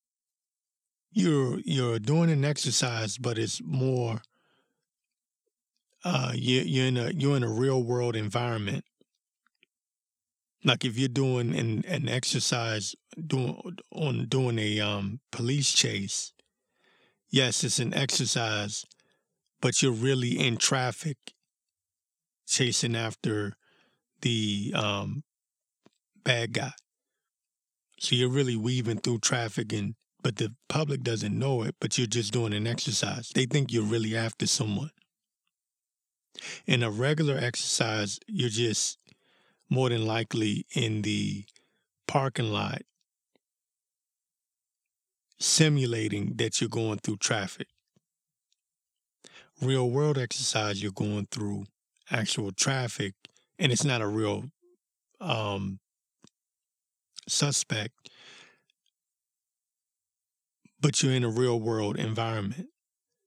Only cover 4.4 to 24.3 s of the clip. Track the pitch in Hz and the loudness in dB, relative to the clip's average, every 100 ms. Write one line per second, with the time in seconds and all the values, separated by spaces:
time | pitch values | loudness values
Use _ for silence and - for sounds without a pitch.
4.4 | _ _ _ _ _ _ _ _ _ _ | _ _ _ _ _ _ _ _ _ _
5.4 | _ _ _ _ _ _ 180 147 131 123 | _ _ _ _ _ _ -2 0 0 -2
6.4 | 120 127 - 135 131 123 117 190 139 139 | 2 2 4 2 2 2 0 0 2 2
7.4 | 117 110 135 131 117 123 120 113 107 120 | 2 2 2 2 2 0 0 0 -2 0
8.4 | 120 113 101 - - _ _ _ _ _ | 0 -2 -2 -4 -6 _ _ _ _ _
9.4 | _ _ _ _ _ _ _ _ _ _ | _ _ _ _ _ _ _ _ _ _
10.4 | _ _ - - 131 113 135 127 135 127 | _ _ 2 2 0 0 0 2 2 2
11.4 | 120 135 117 - - - 123 120 - - | 0 0 0 -2 -2 -2 -2 -2 0 -2
12.4 | - 123 113 110 101 - _ - 160 139 | 0 0 -2 -4 -6 -10 _ -14 -4 -2
13.4 | 123 - - - - - 156 117 120 131 | -2 -4 -10 -16 -14 -4 -2 -2 0 0
14.4 | 127 117 107 107 104 101 98 113 - - | 2 0 0 0 0 -2 -4 -6 -10 -4
15.4 | 117 143 135 - 127 107 98 - - - | 0 2 2 2 2 0 -4 -6 -8 -14
16.4 | _ _ _ _ _ _ _ _ _ 131 | _ _ _ _ _ _ _ _ _ 2
17.4 | 131 - 117 - 120 - 135 - 123 127 | 2 0 -2 -2 -2 0 0 0 0 0
18.4 | 113 107 104 107 - _ _ _ _ _ | 0 -2 -4 -6 -12 _ _ _ _ _
19.4 | _ _ 127 120 135 113 123 135 123 123 | _ _ 0 2 2 2 2 2 2 2
20.4 | 139 113 - 135 127 - 160 135 - - | 2 2 2 2 0 -4 -6 -8 -12 -20
21.4 | _ _ _ _ _ _ _ _ _ _ | _ _ _ _ _ _ _ _ _ _
22.4 | - - 127 117 120 113 113 - - 107 | -2 0 2 2 0 -2 -4 -4 -2 -2
23.4 | 104 - _ _ _ _ _ _ 127 | -2 -8 _ _ _ _ _ _ 0